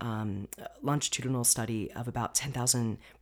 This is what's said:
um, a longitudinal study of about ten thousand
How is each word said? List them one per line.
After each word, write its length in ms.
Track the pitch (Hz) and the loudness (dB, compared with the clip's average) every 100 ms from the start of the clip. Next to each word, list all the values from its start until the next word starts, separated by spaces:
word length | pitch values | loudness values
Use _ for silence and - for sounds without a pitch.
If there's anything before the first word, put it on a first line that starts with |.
um, 460 | 117 107 107 98 101 - | -4 -2 -2 -4 -6 -10
a 120 | - - | -12 -4
longitudinal 640 | - 143 - - 123 131 | 0 2 0 -2 0 2
study 480 | 117 - 113 113 98 | 4 4 2 0 -2
of 160 | - 120 | -4 -4
about 280 | 120 113 - | -2 0 0
ten 160 | 139 | -2
thousand 480 | 131 120 123 113 107 - - | 0 2 2 2 -2 -8 -20